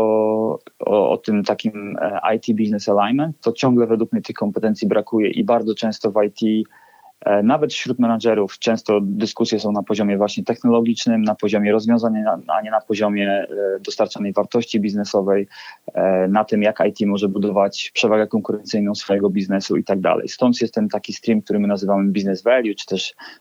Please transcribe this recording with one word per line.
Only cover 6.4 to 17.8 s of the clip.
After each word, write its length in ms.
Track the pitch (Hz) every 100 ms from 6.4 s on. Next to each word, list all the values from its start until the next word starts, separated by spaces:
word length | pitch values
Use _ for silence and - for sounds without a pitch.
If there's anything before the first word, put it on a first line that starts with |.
| 110 107 107 _ _ _ - _ -
e, 180 | 101
nawet 300 | 104 151 151
wśród 260 | - - 120
menadżerów 600 | 120 113 113 107 98 -
często 400 | - 113 - 104
dyskusje 580 | 101 101 107 - 113 107
są 120 | 107
na 120 | 104
poziomie 340 | - 104 104 98
właśnie 260 | 104 -
technologicznym, 800 | 95 117 123 117 117 113 - 113
na 140 | 107 107
poziomie 360 | 104 104 104
rozwiązań, 460 | 107 110 117 113 110
a, 200 | 107 85 -
a 140 | 82
nie 100 | 107
na 100 | 110
poziomie, 480 | - 101 107 104 101
e, 180 | 101 92 98 98 95
dostarczanej 540 | 98 - 104 - 101
wartości 460 | 98 98 120 117 113
biznesowej, 680 | 104 104 104 104 95 98 98 - - - -
e, 340 | - 95 92 95
na 160 | 101
tym, 180 | 107 107
jak 220 | 104 110 98
I 40 |
T 120 | 101 101
może 240 | 101 101
budować 640 | 98 101 101 98 -